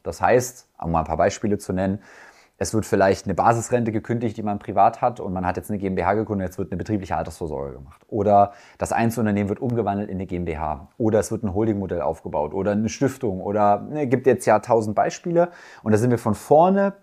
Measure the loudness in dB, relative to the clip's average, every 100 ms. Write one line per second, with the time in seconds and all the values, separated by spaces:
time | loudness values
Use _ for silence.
0 | -10 -2 4 4 2 -10 _ _ -2 0
1 | 0 2 0 2 -2 -2 -2 -2 -2 -4
2 | -8 -20 -20 _ _ _ -2 -2 0 2
3 | 4 2 -2 0 2 2 0 -2 0 -4
4 | -4 -4 -4 -4 -6 -6 -4 2 2 2
5 | -4 -4 -6 -4 -2 -4 -6 -6 -4 -2
6 | 0 0 0 -4 -4 -6 -8 -6 -4 -4
7 | -4 -6 -6 -8 -8 -8 -8 -12 -18 -20
8 | _ -2 4 6 4 0 -20 _ -4 0
9 | 0 0 0 0 0 -2 -2 -2 -2 -2
10 | -6 -8 -6 -6 -4 -4 -6 -6 -10 _
11 | 2 2 2 -4 -4 -2 0 -2 -4 -2
12 | -2 -4 -6 -4 -4 -2 -2 0 -2 -2
13 | -2 -2 -6 -4 -4 2 4 2 0 -4
14 | 0 2 4 2 4 2 4 0 2 0
15 | -2 -2 -2 0 0 -2 -20 -10 2 2
16 | 4 2 0 -4 4 6 6 4 0 -4